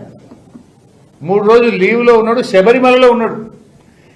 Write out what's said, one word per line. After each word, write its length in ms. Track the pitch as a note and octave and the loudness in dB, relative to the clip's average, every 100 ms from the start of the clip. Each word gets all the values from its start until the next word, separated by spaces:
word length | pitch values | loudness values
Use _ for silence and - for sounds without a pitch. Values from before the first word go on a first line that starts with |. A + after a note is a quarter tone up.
| - - - - _ - _ _ _ _ _ - | -16 -20 -20 -20 _ -20 _ _ _ _ _ -14
మూడు 260 | D3+ G3+ G#3 | -4 -2 2
రోజులు 240 | A#3 A#3 | 2 2
లీవ్లో 460 | F#3+ F#3+ A#3 A#3+ A3+ | -2 -2 0 0 0
ఉన్నాడు, 220 | A3 A#3+ | 0 -4
శబరిమలలో 680 | - F#3+ G3 B3+ B3+ B3+ B3+ | -2 0 2 2 2 2 2
ఉన్నాడు. 400 | A#3 A3 - - - _ _ _ _ _ | 0 -4 -8 -16 -20 _ _ _ _ _